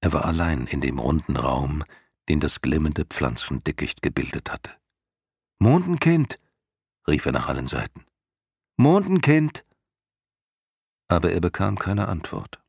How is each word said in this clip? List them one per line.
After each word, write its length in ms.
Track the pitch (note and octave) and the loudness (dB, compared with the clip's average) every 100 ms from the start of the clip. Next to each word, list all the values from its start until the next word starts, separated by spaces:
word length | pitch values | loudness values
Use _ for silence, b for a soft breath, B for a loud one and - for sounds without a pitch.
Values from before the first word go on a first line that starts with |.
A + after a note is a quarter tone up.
Er 120 | F2+ | 0
war 120 | D2+ E2 | 0 -2
allein 420 | E2 E2+ D2 B1 | 0 0 -2 -4
in 140 | C#2+ | -4
dem 180 | C2+ C2 | -2 -2
runden 360 | A#1 D#2 - C2 | 0 0 0 -2
Raum, 480 | C2 C2 C#2 D2+ D2+ b b b - | 0 -2 -2 -4 -6 b b b -2
den 100 | D2+ | 0
das 220 | D2 - | 0 -2
glimmende 440 | C2 D2+ D#2 D2 D#2 | 0 0 0 -2 -4
Pflanzendickicht 960 | - C2+ A#1+ - C2 - - C#2+ - | -2 -2 -2 -4 -4 -6 -6 -6 -4
gebildet 500 | - - C2+ - - | -4 -4 -4 -6 -8
hatte. 200 | - - - _ _ _ _ _ _ _ _ | -12 -12 -20 _ _ _ _ _ _ _ _
„Mondenkind“, 800 | G#2+ D#3 F3+ E3+ E3 E3 D3 - _ _ _ _ _ _ - | 4 6 2 0 2 2 2 -4 _ _ _ _ _ _ -2
rief 180 | D2+ C#2 | 0 2
er 60 | |
nach 160 | B1+ - | -2 -2
allen 200 | C2 C2 | -4 -4
Seiten. 380 | C#2 - - _ _ _ _ _ _ _ - | -6 -6 -12 _ _ _ _ _ _ _ 4
„Mondenkind!“ 880 | B2+ F#3 G3 C3 C3+ D3+ D#3 - _ _ _ _ _ _ _ _ _ _ _ _ _ _ _ | 6 6 4 0 4 4 2 -4 _ _ _ _ _ _ _ _ _ _ _ _ _ _ _
Aber 240 | F2 E2+ | 2 2
er 100 | F2 | 0
bekam 360 | E2+ - G2 G2+ | -2 -2 -4 -2
keine 300 | - G2+ G2+ | -2 -2 -2
Antwort. 520 | E2+ - - F#2+ - | -6 -8 -12 -12 -18